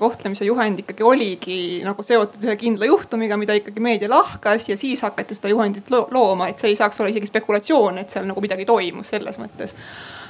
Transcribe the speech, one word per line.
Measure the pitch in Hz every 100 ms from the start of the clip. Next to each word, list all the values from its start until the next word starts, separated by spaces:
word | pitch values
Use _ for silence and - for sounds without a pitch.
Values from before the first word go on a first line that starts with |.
kohtlemise | 220 233 202 202 202
juhend | 247 214 185
ikkagi | 202 196 226
oligi | 262 214 180 - 185 175 175 185
nagu | 196
seotud | 208 233 208 208
ühe | 226 208
kindla | 233 208 226
juhtumiga, | 381 - 226 226 208
mida | 208
ikkagi | 208 208 214
meedia | 233 214 202
lahkas | 277 - - 214 214 220
ja | 202
siis | 269 247 214
hakati | - - 208
seda | 202
juhendit | 220 208 202 -
lo-, | 254 -
looma, | 254 208 185 185
et | 208
see | 220
ei | 208
saaks | 208 -
olla | 208
isegi | 220 202
spekulatsioon, | 220 - 208 - 302 208 185
et | 196
seal | 196 190
nagu | 196
midagi | 208 190 196
toimus | 226 180 - -
selles | 208 - -
mõttes. | - - - - - - - -